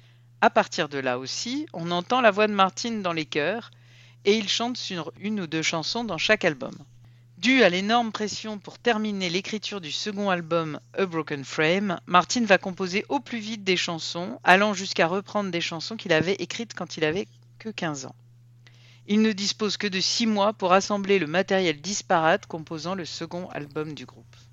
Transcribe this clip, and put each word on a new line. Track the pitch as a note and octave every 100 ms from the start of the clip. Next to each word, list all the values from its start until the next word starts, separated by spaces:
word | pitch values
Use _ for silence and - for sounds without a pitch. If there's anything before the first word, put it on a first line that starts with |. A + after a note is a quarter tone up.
| - _ _ _
À | A3
partir | A3 F#3+ - D3+
de | C#3
là | C3 B2
aussi, | C3 - A#3 C#4 D4+
on | E3+ E3+
entend | F3 F3+ B3+
la | A#3
voix | G3 G#3+
de |
Martin | G3+ F#3+ - A#3 A3
dans | F#3
les | E3 D3+
chœurs, | D3+ D#3 A#3 - - - - - -
et | G3+ A3
il | G3+
chante | - A#3+ A#3+
sur | - F3+ D3 A#2+
une | G3+ G#3+
ou | E3
deux | D#3+
chansons | D3+ E3 D3+ A#3
dans | A#3 D#3+
chaque | - G#3+
album. | F3+ C3 B2 - - - - - _ -
Dû | G#3+ C4
à | F#3+
l'énorme | F3+ G3+ A#3+ A3+
pression | - G#3 - A3 G#3
pour | - -
terminer | A#3+ G#3+ G#3+ G3 F3+
l'écriture | F3 - G#3+ - G3+
du | D3+
second | - G#3+ G3+ G3+
album, | F3 D#3+ E3+ D#3+ C#3+ - -
A | G3
Broken | E3 D3+ C#3+
Frame, | C3 - D#3 F#3+ G3+ E3 -
Martin | F3 D#3+ B3
va | G#3+ F#3
composer | G3 F3 F#3 G3 -
au | C#4
plus | - A#3
vite | G#3 A3+
des | F#3+ F3+
chansons, | - E3 - E3+ F#3+ B3
allant | F3 F#3 G#3+
jusqu'à | F#3 F#3+ - E3
reprendre | G3 - G#3 G3
des | E3+
chansons | - E3 - A3
qu'il | F#3
avait | D#3+ E3
écrites | G#3 E3+ - A3+
quand | - F3+ -
il |
avait | D#3 F3+ A3 - _ -
que | A3
quinze | - E3+ C#3+ B2+
ans. | - _ _ _ _ - - - - -
Il | G#3
ne | A3
dispose | G3 G3+ - G#3+ -
que | G#3
de | F#3
six | - - A3+
mois | G#3 G3+
pour | G#3+ F#3
assembler | F#3+ - G3+ G3 G3
le | D3+
matériel | F3 F#3+ F#3+ F3+ D3
disparate | F3+ G3+ - F3 D#3+ G3+ -
composant | E3 D3+ D#3+ E3
le | F#3+
second | D3+ - E3 F3 F3+
album | - D3 D3+ D#3
du | C#3 B2
groupe. | A2+ - - -